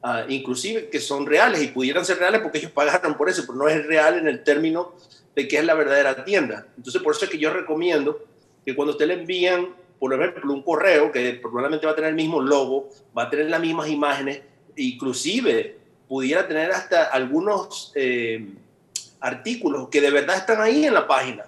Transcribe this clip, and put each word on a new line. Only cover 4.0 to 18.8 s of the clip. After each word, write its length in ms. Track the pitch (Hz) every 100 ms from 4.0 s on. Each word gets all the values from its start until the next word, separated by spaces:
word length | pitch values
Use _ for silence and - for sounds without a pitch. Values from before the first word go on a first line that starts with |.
| 151 170
en 100 | 156
el 160 | 127
término 480 | - 143 160 165 175 - - - _
de 140 | - 139
que 80 | 147
es 80 |
la 100 | 165
verdadera 500 | 160 147 139 139 131
tienda. 420 | 180 202 131 104 - -
Entonces, 260 | 120 180
por 120 | 151
eso 100 | 151
es 60 | 190
que 80 | 165
yo 120 | 151
recomiendo 720 | 180 160 156 175 160 139 151 - _ _ _
que 120 | - 131
cuando 160 | 143
usted 140 | 143 151
le 80 |
envían, 600 | 180 165 185 180 180 180 - _ _
por 140 | 131
ejemplo, 400 | 131 175 - 143
un 100 | 139
correo 480 | 135 156 196 160 151
que 220 | 135 123 123
probablemente 460 | 113 120 139 156 156
va 60 |
a 40 | 156
tener 140 | 156
el 60 | 156
mismo 240 | 156 160
logo, 500 | 131 143 131 135 139 - _ 117
va 80 |
a 60 | 123
tener 180 | 143 156
las 120 | 165
mismas 280 | 165 165 151
imágenes, 540 | 147 147 139 139 143 - _ _ -
inclusive 1000 | 127 127 135 123 151 220 226 113 - - _ _ _
pudiera 400 | 135 131 165 185
tener 240 | 156 160
hasta 340 | 180 - 170
algunos, 880 | 151 131 127 151 196 202 - - -
eh, 600 | 147 131 123 117 113 104 98 _ _